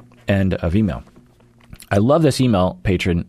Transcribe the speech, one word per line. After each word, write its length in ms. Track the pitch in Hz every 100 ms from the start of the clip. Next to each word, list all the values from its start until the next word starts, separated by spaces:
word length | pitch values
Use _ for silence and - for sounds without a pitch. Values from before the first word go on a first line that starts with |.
| - - -
End 260 | 98 95 -
of 200 | 87 101
email. 280 | 101 60 - - _ _ _ _ - - -
I 60 | 101
love 240 | 117 160
this 180 | 151 -
email, 400 | 127 98 90 -
patron 420 | - 90 92 85